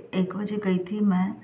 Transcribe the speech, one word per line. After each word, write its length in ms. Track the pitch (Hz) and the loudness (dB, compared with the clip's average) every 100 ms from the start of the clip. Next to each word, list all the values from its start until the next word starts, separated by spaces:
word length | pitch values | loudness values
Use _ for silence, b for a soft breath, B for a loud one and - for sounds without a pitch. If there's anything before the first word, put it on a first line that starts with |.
| - | -4
एक 220 | 185 185 196 | -2 -2 -2
बजे 220 | 208 208 | -4 -2
गई 200 | 196 180 | 0 0
थी, 180 | 180 208 | 0 0
मैं, 340 | 208 180 190 - | 2 4 2 -2